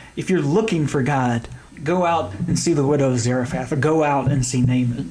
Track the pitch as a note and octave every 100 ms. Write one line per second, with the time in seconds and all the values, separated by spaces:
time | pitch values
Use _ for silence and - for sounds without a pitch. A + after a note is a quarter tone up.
0 | - - - F3+ C#3+ F#3 A3 E3+ C#3+ D3
1 | B2+ C#3 B2 A#2 - - - - D3 F3+
2 | E3+ E3+ D#3 - F3 - F3 D3+ C#3 D3
3 | C3+ B2 A#2+ B2+ B2 B2+ B2 D3 D3 D#3+
4 | D3+ C3+ C3 C#3+ B2 B2+ B2 B2+ A#2+ -
5 | -